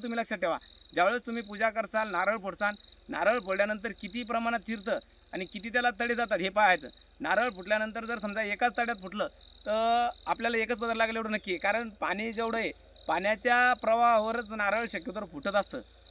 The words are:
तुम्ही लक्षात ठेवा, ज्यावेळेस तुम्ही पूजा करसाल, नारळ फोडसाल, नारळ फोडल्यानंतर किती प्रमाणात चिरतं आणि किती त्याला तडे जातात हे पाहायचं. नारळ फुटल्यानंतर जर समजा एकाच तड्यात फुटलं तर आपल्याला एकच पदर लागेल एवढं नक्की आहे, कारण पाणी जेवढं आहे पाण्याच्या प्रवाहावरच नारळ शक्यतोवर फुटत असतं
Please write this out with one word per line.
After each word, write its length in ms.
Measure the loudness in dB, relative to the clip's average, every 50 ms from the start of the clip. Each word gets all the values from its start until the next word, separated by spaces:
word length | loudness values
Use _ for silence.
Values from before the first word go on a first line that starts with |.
| -4
तुम्ही 160 | -4 -2 -2
लक्षात 180 | -2 -4 -4
ठेवा, 200 | -2 -2 -2 -2 -4 -6 -10 -14 -12 -10 -4 2
ज्यावेळेस 280 | 4 4 4 4 0 -2
तुम्ही 160 | -4 -6 -6 -6
पूजा 260 | -6 -4 0 0 0
करसाल, 420 | 0 0 -4 -2 -2 -2 -2 0
नारळ 260 | 0 0 2 2 0
फोडसाल, 380 | 0 -2 -6 -4 -2 -2 -2 -2 -4 -10 -12 -14 -14 -12 -8
नारळ 300 | -2 2 4 4 4 2
फोडल्यानंतर 520 | 2 0 2 2 2 2 0 -4 -4 -8 -8 -6
किती 220 | -8 -6 -6 -6 -4
प्रमाणात 360 | -2 -2 -2 0 0 -2 -2
चिरतं 400 | -2 -4 -6 -4 -2 -2 -2 -2 -4 -8 -18 -20 -16 -8 -6
आणि 120 | -6 -6
किती 240 | -6 -6 -8 -6 -2
त्याला 200 | 0 2 2 2 2 0
तडे 160 | 0 0 0
जातात 240 | 0 0 0 0 0
हे 100 | 0 0
पाहायचं. 380 | 4 6 6 6 6 4 0 -6 -12 -14 -16 -16 -10 -4
नारळ 300 | 0 2 2 4 2 2
फुटल्यानंतर 560 | -2 -4 -2 0 0 0 0 -2 -6 -6 -6
जर 140 | -4 -4 -4
समजा 220 | -4 -4 -2 -2
एकाच 300 | -2 -2 0 2 2 2 2
तड्यात 180 | 2 0 0 -2 -4
फुटलं 260 | -6 -6 -4 -2 -4 -4 -4 -10 -14 -14 -12 -8 -4
तर 440 | -2 0 2 4 4 4 4 2 0 -2 -4 -2
आपल्याला 300 | -2 -2 0 0 0 0
एकच 200 | 0 0 0 -2
पदर 160 | -2 -2 -2 0
लागेल 220 | 2 2 0 0
एवढं 160 | -2 -2 -2
नक्की 200 | -4 -4 -2 -2
आहे, 80 | -2 0
कारण 300 | 0 0 0 0 -2 -4
पाणी 440 | -6 -4 -2 -2 -2 -2 -4 -4 -2
जेवढं 240 | -2 -2 -2 0
आहे 140 | 0 -2 -2 -4 -8 -16 -18 -16 -8 -2
पाण्याच्या 640 | 0 0 2 2 0 0 2 2 4 6 6 6 4 4
प्रवाहावरच 720 | 2 2 2 4 6 6 6 6 6 4 2 -2 -2 -4 -4
नारळ 360 | -4 -2 0 2 2 0 0
शक्यतोवर 400 | -2 -4 -6 -6 -6 -6 -6 -8
फुटत 300 | -8 -8 -6 -2 2 2
असतं 260 | 2 2 0 -4 -10 -10 -12 -20 -20 -16 -12